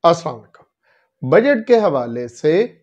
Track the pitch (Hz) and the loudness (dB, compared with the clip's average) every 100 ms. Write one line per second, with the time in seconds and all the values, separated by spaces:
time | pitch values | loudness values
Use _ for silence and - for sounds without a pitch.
0 | 170 165 165 120 107 - _ _ _ _ | 2 0 -4 -14 -20 -20 _ _ _ _
1 | _ _ 127 165 247 277 220 233 208 139 | _ _ 0 2 2 -2 2 2 2 -2
2 | 120 117 123 - 151 165 240 - | -6 -8 -10 -6 -2 0 -2 -6